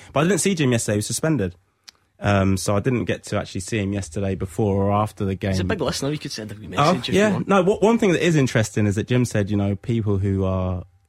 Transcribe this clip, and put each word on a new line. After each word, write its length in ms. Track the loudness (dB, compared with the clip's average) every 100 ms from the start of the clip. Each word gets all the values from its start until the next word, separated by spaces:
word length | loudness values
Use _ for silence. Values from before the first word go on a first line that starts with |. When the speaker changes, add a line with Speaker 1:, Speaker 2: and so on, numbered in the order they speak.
| -4
Speaker 1:
but 60 | 0
I 20 |
didn't 160 | 2 2
see 140 | 0
Jim 180 | 2 2
yesterday. 220 | 0 0
He 40 | -2
was 80 | -2
suspended. 480 | -2 0 0 -2 -6 _ _ -20 _ _ _
Um, 360 | 0 2 2 2
so 200 | 0 0
I 40 |
didn't 260 | 0 -2 -2
get 180 | -6
to 120 | -4 -6
actually 240 | -4 -8
see 160 | -4 -4
him 140 | -2
yesterday 440 | -4 -6 -4 -4 -4
before 480 | -4 -2 0 2
or 80 | 2
after 320 | 2 0 -2
the 100 | -4
game. 160 | -2 -2
Speaker 2:
He's 80 | 0
a 60 |
big 160 | 0 -2
listener. 300 | -2 -2 -4
You 60 | -4
could 120 | -8
send 220 | -10 -12
a 20 |
wee 120 | -14 -6
Speaker 1:
Oh, 260 | 2 2
Speaker 2:
message 160 | 2 0
if 60 | 2
Speaker 1:
yeah. 120 | 2
Speaker 2:
you 60 |
want. 140 | 0 2
Speaker 1:
No, 140 | 2
what, 180 | 4 4
one 160 | 4 4
thing 140 | 4
that 120 | 2
is 120 | 2 2
interesting 500 | 2 2 0 0 0
is 80 |
that 140 | 0 0
Jim 160 | 0
said, 260 | 2 0 0
you 60 | 0
know, 180 | 0
people 440 | -2 -2 -2 0 0
who 260 | 0 0
are 400 | 0 0 -2 -4 -8 _